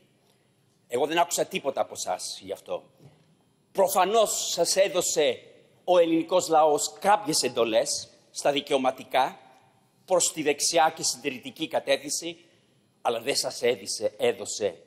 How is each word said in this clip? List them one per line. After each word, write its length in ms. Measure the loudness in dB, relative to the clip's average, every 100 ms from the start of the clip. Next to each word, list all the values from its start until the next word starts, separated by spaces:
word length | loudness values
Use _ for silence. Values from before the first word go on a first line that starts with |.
| _ _ _ _ _ _ _ _ _
Εγώ 180 | -2 0
δεν 120 | 2
άκουσα 260 | 0 0
τίποτα 360 | -4 -4 -4 -4
από 140 | -6 -8
εσάς 440 | -6 -6 -8 -12
γι' 100 | -12
αυτό. 300 | -12 -8 -10 -10 _ -20 _ _ _ _ _ _
Προφανώς 800 | 0 2 4 4 4 2 0 -4
σας 260 | -2 0 2
έδωσε 680 | 2 0 0 2 0 0 -10 -20 _ _
ο 140 | 2 4
ελληνικός 500 | 6 2 2 0 4
λαός 440 | 4 4 2 -2 -2
κάποιες 420 | 2 2 2 -2
εντολές 640 | 0 0 2 2 0 -4 -10 _ _
στα 220 | -4 -2
δικαιωματικά, 880 | 0 0 0 0 -2 -2 0 0 -4 -20 _ _ _ _ _ 0
προς 260 | 2 2
τη 100 | 0
δεξιά 500 | -2 0 2 4 2 2
και 60 |
συντηρητική 680 | -4 -4 -6 -8 -12 -10 -4
κατεύθυνση, 680 | -4 0 -2 -2 -8 -8 -12 _ _ _ _ _ _
αλλά 180 | -4 -2
δεν 160 | -2 -4
σας 260 | -4 -2
έδισε-, 500 | -2 -2 -6 -4 -4 0
έδωσε 600 | -2 -2 -8 -4 -4 -4